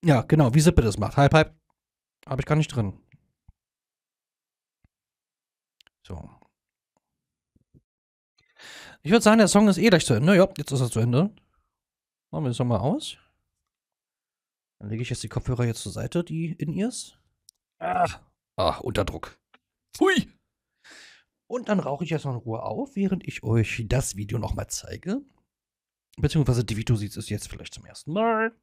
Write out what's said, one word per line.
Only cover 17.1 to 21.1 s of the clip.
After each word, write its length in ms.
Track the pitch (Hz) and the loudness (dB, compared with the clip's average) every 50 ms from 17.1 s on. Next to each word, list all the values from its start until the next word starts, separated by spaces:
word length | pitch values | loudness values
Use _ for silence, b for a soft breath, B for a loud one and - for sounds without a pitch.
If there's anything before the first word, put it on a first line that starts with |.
| _ _ _ _ _ _ _ _ _ _ _ _ _ _ | _ _ _ _ _ _ _ _ _ _ _ _ _ _
Ah, 420 | 165 170 180 180 180 - - - - _ _ _ _ _ _ | -6 -4 0 0 0 -2 -2 -8 -18 _ _ _ _ _ _
ah, 220 | - 95 85 - - | -2 -2 -2 -2 -2
Unterdruck. 600 | - - - - 101 - - 85 - - - _ _ _ _ _ _ _ _ _ _ _ _ - | -6 -6 -2 -2 -2 -4 -4 -12 -14 -16 -18 _ _ _ _ _ _ _ _ _ _ _ _ 2
Hui! 300 | - 381 381 311 - - _ _ _ _ _ _ _ _ B B B B B B B B | 2 2 4 2 0 -4 _ _ _ _ _ _ _ _ B B B B B B B B